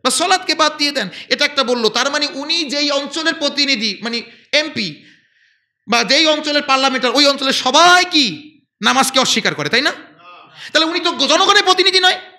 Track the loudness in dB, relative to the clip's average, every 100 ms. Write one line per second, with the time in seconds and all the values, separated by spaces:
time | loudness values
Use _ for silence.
0 | -2 -2 0 0 0 0 0 0 -2 -2
1 | -6 -10 -6 -2 0 0 0 0 0 0
2 | -2 -2 -4 -8 -6 -4 -4 -2 -2 -2
3 | -4 -4 -4 -2 -4 -2 0 0 -2 -6
4 | -8 -8 -10 -20 _ -2 -2 -6 -8 -10
5 | -20 _ _ _ _ _ _ _ -2 -2
6 | 2 2 2 0 0 -2 0 2 2 0
7 | 0 2 2 2 -2 -2 2 4 6 6
8 | 4 0 0 -4 -14 _ _ _ -2 0
9 | 2 0 0 0 -2 -4 -2 0 -2 -6
10 | -18 -20 -20 -20 -20 -20 -2 0 0 -2
11 | -4 -2 0 2 4 4 4 2 2 2
12 | 2 0 -8